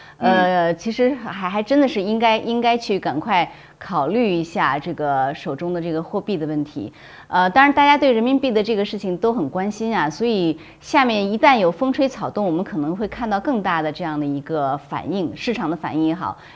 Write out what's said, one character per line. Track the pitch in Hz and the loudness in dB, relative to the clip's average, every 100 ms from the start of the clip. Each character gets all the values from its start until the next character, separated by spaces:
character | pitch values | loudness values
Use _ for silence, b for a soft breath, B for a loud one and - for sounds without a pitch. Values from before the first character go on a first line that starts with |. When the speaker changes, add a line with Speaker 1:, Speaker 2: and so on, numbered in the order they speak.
| B B | B B
Speaker 1:
嗯。 | 180 | 2
Speaker 2:
呃， | 185 180 180 170 170 | 4 4 4 2 0
其 | 226 | -4
实 | 226 247 269 | 0 0 0
还， | 220 190 190 | -8 -8 -4
还 | 208 | -4
真 | 214 285 | 2 4
的 | 262 | 4
是 | 220 | 2
应 | 190 226 | -2 2
该， | 233 220 | 2 2
应 | 226 233 | 0 0
该 | 233 240 | 2 0
去 | 233 190 | 0 -2
赶 | 175 139 | -2 -4
快 | 220 185 156 B B B | 0 0 0 B B B
考 | - 175 139 | -6 -2 0
虑 | 226 226 | 2 2
一 | 170 | 0
下 | 165 202 147 143 | -2 0 0 0
这 | 175 | -4
个 | 151 147 135 135 160 | -4 -2 0 0 -4
手 | 180 | -6
中 | 139 175 | -6 -4
的 | 175 | -4
这 | 170 | -4
个 | 160 | -4
货 | 165 208 | -4 -6
币 | - 185 | -4 -4
的 | 151 | -2
问 | 151 | -4
题。 | 147 - 104 B B B B | -4 -6 -10 B B B B
呃， | 180 185 | 0 4
当 | 269 285 | 6 4
然 | |
大 | 285 285 | 6 4
家 | 285 | 6
对 | 285 | 4
人 | 226 | 4
民 | 240 269 | 2 2
币 | 269 | 2
的 | 220 | 0
这 | 208 208 | 0 0
个 | 202 | -2
事 | 202 | -4
情 | 196 175 | -4 0
都 | 226 | 0
很 | 233 139 | 0 -2
关 | 185 202 | -2 -4
心 | 208 226 | -4 -2
啊， | 208 151 | 0 -2
所 | 156 240 | -2 0
以 | 208 165 156 B B | 2 0 -2 B B
下 | - 302 | 0 2
面 | 254 208 196 | 2 2 0
一 | 214 | 2
旦 | 302 247 | 4 6
有 | 175 | 4
风 | 170 262 | 2 0
吹 | 262 269 | 2 0
草 | - 139 | -2 -6
动， | 208 214 | -2 0
我 | |
们 | 175 | 0
可 | - 175 | -2 -4
能 | 147 185 | -4 -4
会 | 214 | -6
看 | - 226 | -6 -4
到 | 202 | -2
更 | 294 233 | -2 -2
大 | 185 165 | 0 0
的 | 156 | -2
这 | 151 170 | -4 -4
样 | 151 | -4
的 | 143 | -2
一 | 143 | -4
个 | 143 160 135 143 | -4 -2 -2 -4
反 | - 160 110 | -6 -8 -4
应， | 202 147 151 | -4 -4 -4
市 | - | -4
场 | 220 160 | -4 -4
的 | 170 | -4
反 | 135 | -4
应 | 147 160 | -2 0
也 | 175 | -2
好， | 110 - B | -6 -10 B